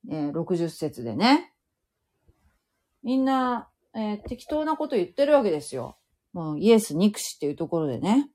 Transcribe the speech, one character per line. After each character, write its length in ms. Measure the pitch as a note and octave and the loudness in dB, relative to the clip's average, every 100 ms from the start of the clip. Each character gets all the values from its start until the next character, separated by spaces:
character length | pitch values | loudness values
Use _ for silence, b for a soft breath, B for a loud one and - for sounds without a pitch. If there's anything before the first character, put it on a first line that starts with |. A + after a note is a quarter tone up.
| - | -8
え 200 | D#3 D3 | -6 -4
ー、 20 | |
六 240 | D3 D#3+ F3 | -4 -2 -2
十 120 | E3+ | -2
節 340 | - D#3 - | -4 -8 -8
で 120 | A#2 A#2 | -8 0
ね。 380 | A3 D4 F4 _ _ _ _ _ _ _ _ _ _ _ _ _ _ _ | 2 2 0 _ _ _ _ _ _ _ _ _ _ _ _ _ _ _
み 140 | A#3 C4 | -2 0
ん 80 | C4 | 2
な、 440 | C4+ B3+ A#3+ - _ _ A3+ | 2 0 -2 -6 _ _ -6
え 180 | G#3+ | -6
ー、 40 | G#3 | -6
適 240 | - B3 - | -8 -12 -4
当 180 | D4+ D#4 | -4 -2
な 100 | D4+ | -2
こ 120 | D4+ | -2
と 80 | A#3+ | -2
言 100 | F3 | -2
っ 20 | |
て 160 | - C#4+ | 0 4
る 80 | |
わ 100 | D4 | 4
け 80 | G#3+ | 4
で 100 | D#3 | -2
す 140 | C#3 C3 | -4 -10
よ。 220 | A#2 - _ _ _ | -10 -14 _ _ _
も 200 | - D#3+ | -10 -6
う 60 | D3+ | 0
イ 120 | F#3+ | 6
エ 80 | A3+ | 6
ス 160 | G#3+ D#3 | 4 2
憎 240 | G3+ G3+ | 2 2
し 160 | - - | -10 -6
っ 20 | |
て 60 | C#3+ | -6
い 60 | |
う 40 | D3+ | -4
と 120 | E3 | -4
こ 140 | E3+ | -2
ろ 60 | D3+ | -2
で 120 | A#2+ | -2
ね。 300 | F3+ A#3+ C#4+ | 2 2 0